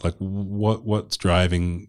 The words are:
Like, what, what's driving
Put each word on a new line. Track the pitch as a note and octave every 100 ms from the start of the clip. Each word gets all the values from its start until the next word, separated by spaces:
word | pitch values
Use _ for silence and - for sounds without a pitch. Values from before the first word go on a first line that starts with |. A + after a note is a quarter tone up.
Like, | F2 -
what, | F#2+ G2 G2 G2+ G#2+ A2
what's | G#2+ G#2 - -
driving | F#2 F2 F2+ F2 F2 F2